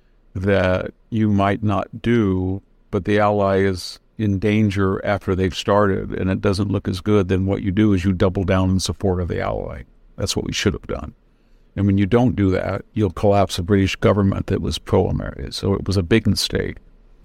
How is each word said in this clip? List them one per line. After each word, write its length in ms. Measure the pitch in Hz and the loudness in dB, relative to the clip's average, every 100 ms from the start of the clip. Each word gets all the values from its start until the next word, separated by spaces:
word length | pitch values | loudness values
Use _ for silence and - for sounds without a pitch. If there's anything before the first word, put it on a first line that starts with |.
| _ _ _ | _ _ _
that 600 | 98 95 98 92 92 - - - 113 | -4 0 2 2 0 -4 -12 -6 0
you 140 | 107 | 2
might 340 | 101 98 98 | 2 2 0
not 380 | 107 98 - 110 | 0 -2 -4 -4
do, 600 | 113 120 101 92 92 98 - _ - | 0 2 2 0 -2 -6 -10 _ -6
but 140 | 101 92 | -4 0
the 140 | 104 | 2
ally 400 | 104 104 98 95 | 2 2 2 2
is 400 | 98 92 - - _ - | 2 -2 -8 -16 _ -4
in 220 | 107 98 | -2 0
danger 640 | 107 107 104 98 95 101 - | 2 2 2 2 0 -2 -2
after 300 | 98 - 92 | -2 -2 0
they've 200 | 95 - | 0 -2
started 560 | - 101 101 95 101 | 0 2 2 0 -4
and 180 | - 92 | -4 -2
it 120 | 98 | 0
doesn't 280 | 104 95 101 | 0 0 0
look 180 | 98 - | -2 -2
as 140 | 95 | -4
good, 260 | 107 104 92 | 0 2 2
then 180 | 92 95 | 0 0
what 160 | 101 | -2
you 100 | 101 | 0
do 220 | 92 107 | 2 4
is 100 | 95 | 4
you 100 | 95 | 2
double 300 | 90 98 95 | 2 0 0
down 260 | 92 95 92 | 0 2 2
in 100 | 95 | 0
support 420 | - 90 98 90 | -2 -2 -2 -2
of 60 | 87 | -2
the 120 | 95 | -4
ally. 440 | 95 - 80 80 - _ - - | -4 -4 -8 -12 -16 _ -18 -8
That's 180 | 98 - | -6 -4
what 100 | - | -4
we 80 | |
should 200 | - 104 | -2 -2
have 140 | - - | -2 -6
done. 260 | - - - _ _ _ _ _ - | -8 -10 -16 _ _ _ _ _ -2
And 100 | 101 | 2
when 120 | 98 | 2
you 80 | 98 | 2
don't 300 | 117 123 - | 2 2 2
do 160 | 95 | 0
that, 340 | 92 92 98 - | 0 -2 -6 -6
you'll 180 | 107 101 | -2 -2
collapse 480 | - 104 101 95 - | 0 2 2 2 -2
a 40 | |
British 320 | 87 101 95 - | 0 2 2 2
government 500 | 107 101 98 98 - | 2 4 2 0 -2
that 140 | 98 | -4
was 160 | - - | -4 -6
pro-American. 720 | - 98 95 95 50 - - | 0 0 0 -2 -6 -10 -10
So 220 | - 101 | -6 -2
it 120 | 98 - | -2 -2
was 120 | 95 | 0
a 60 | |
big 220 | 82 113 110 | 2 2 2
mistake. 520 | 92 - - - - - - - _ | 0 -2 -4 -6 -8 -18 -20 -20 _